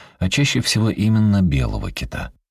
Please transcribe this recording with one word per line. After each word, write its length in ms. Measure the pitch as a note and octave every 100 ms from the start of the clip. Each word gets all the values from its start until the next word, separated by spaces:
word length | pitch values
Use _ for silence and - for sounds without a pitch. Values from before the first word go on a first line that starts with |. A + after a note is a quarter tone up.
| - _
а 100 | F#2
чаще 300 | A#2 C#3+ -
всего 300 | A#2+ A2+ A2
именно 520 | - G#2 A2 G#2+ G2+
белого 480 | F2+ C#2+ G#2+ G#2 G2
кита. 400 | - - - F2 - _